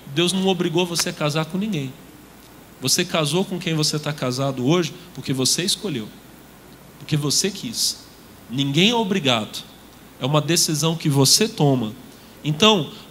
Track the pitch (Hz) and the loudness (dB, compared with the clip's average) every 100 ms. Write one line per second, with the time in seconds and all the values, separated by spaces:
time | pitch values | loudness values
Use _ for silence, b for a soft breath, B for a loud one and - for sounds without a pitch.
0 | - 139 175 190 190 180 160 160 180 165 | -8 0 0 2 2 2 2 0 0 0
1 | - 170 151 147 156 190 220 170 135 - | -2 -2 -2 0 -2 -2 -4 -4 -6 -10
2 | - - - - - - - - 131 - | -20 -20 -20 -20 -20 -20 -20 -8 -2 0
3 | 175 175 147 170 202 175 170 160 151 151 | 0 0 0 0 -2 -4 -2 -2 0 -2
4 | 151 147 127 123 139 127 127 175 156 - | -4 -4 -4 -2 -2 0 2 2 2 -6
5 | B - 131 135 127 - 180 - 202 127 | B -10 -4 -2 0 0 0 -2 -4 -6
6 | 107 - - - - - - - - - | -8 -14 -20 -20 -20 -20 -20 -20 -20 -18
7 | - 151 143 - 190 208 127 107 - - | -4 -2 0 0 -2 -4 -8 -4 -4 -4
8 | - - - - - 127 139 139 196 240 | -12 -20 -20 -20 -8 -2 0 4 4 4
9 | 208 196 143 117 104 - - - - - | 0 0 2 0 -2 -10 -14 -20 -20 -20
10 | - - 131 151 143 165 - 151 160 165 | -20 -6 0 2 2 2 2 2 0 0
11 | 160 139 135 - 214 - 147 131 110 107 | 2 4 4 4 2 2 4 4 0 -8
12 | - B B B 143 151 208 208 139 B | -18 B B B -4 4 6 6 2 B
13 | B | B